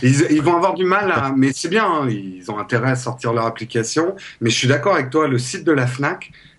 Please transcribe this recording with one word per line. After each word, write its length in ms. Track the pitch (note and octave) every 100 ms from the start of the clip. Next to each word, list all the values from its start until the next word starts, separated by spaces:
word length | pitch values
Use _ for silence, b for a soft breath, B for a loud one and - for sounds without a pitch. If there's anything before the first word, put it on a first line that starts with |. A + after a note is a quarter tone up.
ils, 240 | B2+ C#3+ D#3
ils 120 | D3+
vont 140 | D3 E3+
avoir 180 | G3
du 100 | F3+
mal 260 | F#3 F#3+ G3
à, 200 | E3 C3+ C3+
mais 140 | C3+
c'est 140 | C3+ E3+
bien, 160 | G#3
hein, 240 | G#3 D#3+ C3
ils 400 | G#2 F#2+ F#2 F2+
ont 80 | G#2
intérêt 320 | G2+ A#2+ B2+
à 60 | B2+
sortir 360 | B2 A#2+ A#2+
leur 100 | A#2 A2+
application. 680 | A2+ A2+ A#2 A2 D3+ E3+ F#3+ B B
Mais 80 | A#2
je 60 | A2
suis 120 | B2+
d'accord 260 | D3 G3+
avec 160 | F3 B2+
toi, 180 | D#3 D3+
le 100 | B2
site 260 | B2 F#3+
de 80 | D#3+
la 140 | C#3+ B2
Fnac, 460 | B2+ D3 F#3 - B B